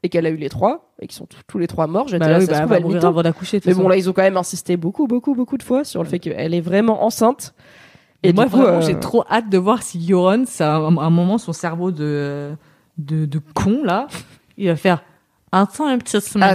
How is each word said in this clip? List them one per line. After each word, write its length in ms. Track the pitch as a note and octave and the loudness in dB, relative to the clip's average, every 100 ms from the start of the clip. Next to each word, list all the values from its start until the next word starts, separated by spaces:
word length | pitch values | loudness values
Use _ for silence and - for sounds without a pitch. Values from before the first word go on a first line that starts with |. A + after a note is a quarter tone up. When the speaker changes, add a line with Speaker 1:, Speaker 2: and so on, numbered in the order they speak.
Speaker 1:
et 40 | F3 | -2
qu'elle 180 | E3+ E3 | -2 -2
a 40 | |
eu 60 | D#3+ | -4
les 120 | C#3+ | -6
trois, 440 | - F#3+ D#4+ _ - | -2 -2 -2 _ -20
et 60 | F3+ | -18
qu'ils 100 | - | -18
sont 100 | - | -20
tous, 120 | - - | -20 -10
tous 120 | G3+ | -6
les 100 | E3+ | -6
trois 180 | - D#3+ | -2 -2
morts, 220 | F3+ C#4 | -2 -2
j'étais 100 | F3+ | 0
Speaker 2:
Bah 40 | D#3+ | 2
Speaker 1:
là, 80 | E3 | 4
Speaker 2:
oui, 80 | F#3 | 4
Speaker 1:
ça 0 | |
se 40 | |
Speaker 2:
bah, 40 | D3+ | 2
Speaker 1:
trouve, 60 | |
Speaker 2:
elle 60 | F#3+ | 2
va 60 | G3 | 2
Speaker 1:
elle 40 | |
Speaker 2:
mourir 140 | E3+ F3+ | 2 2
Speaker 1:
mytho. 100 | E3+ | 2
Speaker 2:
avant 140 | E3 | 2
d'accoucher, 360 | E3 D#3+ F3+ G3+ | 0 -2 -4 -2
de 40 | |
toute 40 | F3+ | 2
Speaker 1:
Mais 60 | |
bon, 60 | F#3 | 2
Speaker 2:
façon. 60 | F#3 | 4
Speaker 1:
là, 60 | F#3 | 2
ils 140 | F3+ | 2
ont 20 | |
quand 100 | F#3 | 2
même 140 | F#3+ F#3 | 2 2
insisté 400 | F3 F3+ - F3+ | -4 -10 -4 -2
beaucoup, 300 | E3 G3+ C#4+ | -2 -2 -2
beaucoup, 280 | B3 C4 | 0 -2
beaucoup 220 | B3+ B3 C4+ | -2 -2 -6
de 60 | |
fois 220 | - B3+ | -2 -2
sur 180 | D4 F3 | -2 -6
le 60 | E3+ | -4
fait 100 | F3+ | -4
qu'elle 360 | E3+ - D#3 | -6 -6 -2
est 60 | E3+ | -2
vraiment 440 | E3+ F#3+ A3+ A3 | 0 2 2 2
enceinte. 500 | A3+ - A3+ C#4 - _ _ - - _ _ _ | 0 2 0 0 -10 _ _ -20 -20 _ _ _
Et 40 | F#3 | 2
Speaker 2:
Mais 40 | |
moi, 100 | F3+ B3 | 4 4
Speaker 1:
du 40 | |
coup, 60 | G3+ | 6
Speaker 2:
vraiment, 200 | B3 F3 | 6 4
Speaker 1:
euh, 20 | |
Speaker 2:
j'ai 180 | D#3+ - | 2 0
trop 260 | - A#3 - | 0 -2 0
hâte 180 | A3 A3+ | -2 2
de 100 | F#3+ | 0
voir 240 | F#3 A3+ | 2 0
si 160 | - F3 | -2 -8
Yoron, 440 | E3+ F#3+ F#3 G#3+ B3+ | 0 2 4 2 -2
ça, 280 | - D#3 | -2 0
à 40 | D#3 | 0
un, 180 | D#3 E3 | 0 0
un 140 | D#3 | 2
moment, 280 | E3+ F3 A3 | 2 2 0
son 140 | F#3+ | -4
cerveau 380 | D#3+ F3 E3 F3+ | -8 -6 -4 -4
de, 580 | E3 D3+ D3 C#3+ C#3+ C#3+ D3+ _ _ _ - | -4 -4 -4 -4 -6 -10 -14 _ _ _ -14
de, 280 | C#3+ D#3 D3+ | -6 -4 -2
de 140 | D3+ - | -4 -6
con, 260 | - F#3+ A#3+ | -2 0 0
là, 240 | C4+ F#3 C#4+ - - _ _ - | 0 -2 -4 -14 -20 _ _ -4
il 100 | G3 | -2
va 80 | D#3+ | 0
faire, « 260 | F#3 E3+ _ _ _ _ _ | 0 0 _ _ _ _ _
Attends 360 | F#3 G3 - D4 | 0 0 0 -2
une 100 | B3+ | -2
petite 360 | - G#3 - | -2 -4 -2
minute. 80 | G#3 F#3+ | 2 2